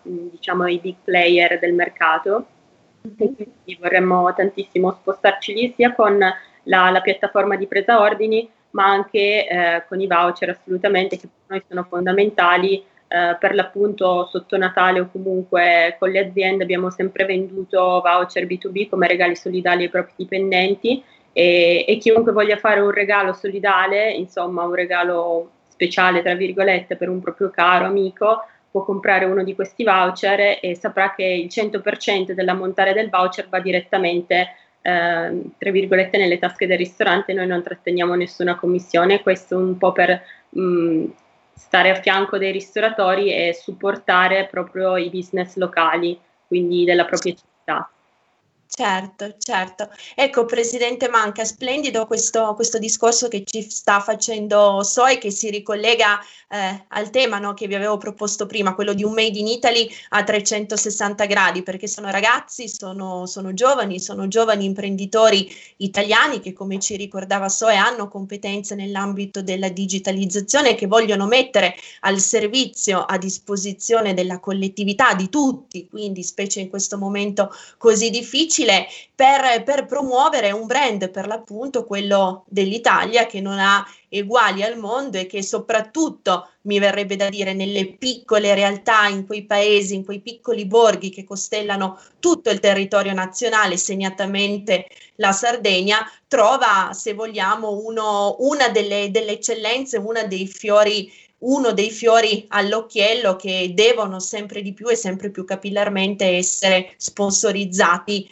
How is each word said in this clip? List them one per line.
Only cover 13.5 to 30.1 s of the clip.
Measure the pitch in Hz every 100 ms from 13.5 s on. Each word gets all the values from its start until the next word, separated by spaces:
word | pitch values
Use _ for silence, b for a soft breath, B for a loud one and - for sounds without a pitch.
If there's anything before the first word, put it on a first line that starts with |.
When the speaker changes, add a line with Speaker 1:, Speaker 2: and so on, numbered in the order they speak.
| 196
Speaker 1:
l'appunto | 185 202 208 - 185 180 180
sotto | 180 - 196
Natale | 185 185 185 185
o | 180
comunque | 190 190 185 180 180 175 170 170 170
con | 190
le | 190 190
aziende | 185 190 196
abbiamo | 185 180 185
sempre | 185 190 - 190
venduto | 190 190 190 185 185 180 180
voucher | 175 180 180 185 180
B | 180
due | 196
B | 190 208
come | 190 175
regali | 180 175 170
solidali | 180 180 180 175
ai | 175
propri | 180 175 -
dipendenti | 185 190 196 185 190 196 226 269 b b b
e, | - 175 175 170 170 -
e | 220
chiunque | 233 220 233
voglia | 208 208 208
fare | 220 202
un | 202
regalo | 202 202 202 196
solidale, | 185 196 196 202 185 190 202 220
insomma | 180 180 - 175 175
un | 175 180
regalo | 180 175 175 170 170 170 170 _ _
speciale | _ 180 190 185 175
tra | 180 180
virgolette | 190 185 196 180 175 175
per | 180
un | 185
proprio | 185 - 190
caro | 185 175 180 185
amico, | 196 190 - 214 226 B B _
può | 196
comprare | 196 196 202 190 185
uno | 190
di | 190 196
questi | 190 -
voucher | 220 190 180